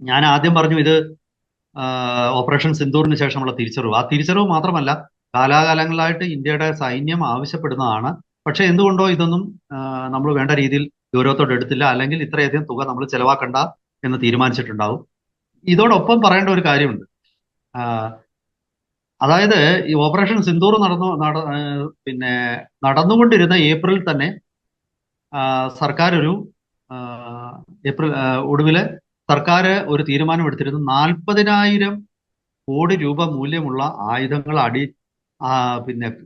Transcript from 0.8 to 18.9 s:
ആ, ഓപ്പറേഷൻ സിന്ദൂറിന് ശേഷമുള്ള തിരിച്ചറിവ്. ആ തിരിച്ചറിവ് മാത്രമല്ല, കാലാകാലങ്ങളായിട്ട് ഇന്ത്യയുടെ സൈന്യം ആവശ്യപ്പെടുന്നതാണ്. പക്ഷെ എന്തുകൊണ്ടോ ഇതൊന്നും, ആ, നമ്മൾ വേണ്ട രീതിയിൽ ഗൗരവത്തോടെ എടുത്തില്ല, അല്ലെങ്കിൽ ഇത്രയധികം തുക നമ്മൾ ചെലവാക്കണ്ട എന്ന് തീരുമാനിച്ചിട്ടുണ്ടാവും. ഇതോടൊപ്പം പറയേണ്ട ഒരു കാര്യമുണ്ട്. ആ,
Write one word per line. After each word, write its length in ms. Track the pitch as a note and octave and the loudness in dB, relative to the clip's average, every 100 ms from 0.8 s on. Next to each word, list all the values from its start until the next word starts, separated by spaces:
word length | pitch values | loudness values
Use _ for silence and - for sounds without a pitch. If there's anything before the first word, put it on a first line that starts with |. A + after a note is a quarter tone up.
| D#3 D#3+ D#3 - _ _ _ _ _ C#3 | 4 2 0 -10 _ _ _ _ _ -10
ആ, 80 | C3 B2+ B2 B2 B2 | -6 -4 -4 -2 0
ഓപ്പറേഷൻ 440 | C3 B2+ C#3+ D#3+ | 0 0 0 0
സിന്ദൂറിന് 400 | D3+ C#3 D3+ D#3 | -2 0 0 2
ശേഷമുള്ള 400 | D3 C#3 C3+ B2+ | 0 -2 -2 -6
തിരിച്ചറിവ്. 400 | B2 G#2+ C3 A2+ | -4 -6 -4 -2
ആ 140 | A2+ B2 | 0 0
തിരിച്ചറിവ് 340 | D3 D3+ G3 G3+ | -2 0 0 2
മാത്രമല്ല, 640 | D#3+ F3+ E3+ C3+ D#3 - _ _ | 0 0 -2 -2 -4 -8 _ _
കാലാകാലങ്ങളായിട്ട് 880 | B2 C3+ D3+ D#3+ D#3+ D#3+ E3 E3 E3+ | 0 4 4 4 2 0 -2 -2 -2
ഇന്ത്യയുടെ 480 | F3+ C#3+ C#3+ D3+ D#3 | -6 -6 -4 -2 -2
സൈന്യം 540 | D3+ B2+ B2+ D3+ E3+ C3+ | -4 -6 -4 -4 -2 -2
ആവശ്യപ്പെടുന്നതാണ്. 880 | B2 C#3+ E3 D3+ C3 A#2+ A2 C3 F3+ _ _ D3+ | -4 -6 -8 -6 -4 -2 -2 -4 -8 _ _ -6
പക്ഷെ 180 | D3 | 0
എന്തുകൊണ്ടോ 460 | F#3 F3 G3 F#3 F#3+ | 2 4 4 2 2
ഇതൊന്നും, 500 | E3 E3+ F3 G#3 - - | 2 0 0 -4 -12 -14
ആ, 360 | C3+ C3+ C3 B2+ | -10 -8 -8 -6
നമ്മൾ 260 | C3 D3 | -4 0
വേണ്ട 160 | C#3 C#3 | 0 2
രീതിയിൽ 400 | C#3+ C3+ C#3+ D3 _ _ | 0 0 -2 -4 _ _
ഗൗരവത്തോടെ 400 | B2+ C3 C3+ B2+ | 0 2 2 2
എടുത്തില്ല, 300 | B2 A#2+ B2 | 0 -2 0
അല്ലെങ്കിൽ 380 | C#3+ B2 C3+ D3+ | 0 0 -2 -4
ഇത്രയധികം 400 | C#3+ D3 C#3 D3+ | -4 -2 -2 -2
തുക 240 | D3 B2 C3+ | -4 -6 -6
നമ്മൾ 200 | B2+ C3+ | -6 -4
ചെലവാക്കണ്ട 500 | B2 B2+ C3+ B2 C3+ E3+ - _ _ | 0 0 0 -2 -2 -4 -8 _ _
എന്ന് 160 | B2+ B2+ | -6 -2
തീരുമാനിച്ചിട്ടുണ്ടാവും. 840 | A#2 B2 B2+ B2 A2+ G#2+ G#2 B2 - _ _ _ _ _ | 0 2 0 -2 -6 -4 -4 -4 -10 _ _ _ _ _
ഇതോടൊപ്പം 580 | F#3 F3 A#3 F#3+ F3 A#3 | 0 4 4 4 4 4
പറയേണ്ട 260 | G3+ F#3+ G3 | 4 4 2
ഒരു 160 | F3+ | 2
കാര്യമുണ്ട്. 400 | D#3 C#3+ C#3 G#2 - _ _ _ _ _ _ B2 | 2 2 0 -4 -12 _ _ _ _ _ _ -8
ആ, 340 | A#2+ A2+ A2 A2+ _ _ _ _ _ _ _ | -6 -4 -6 -12 _ _ _ _ _ _ _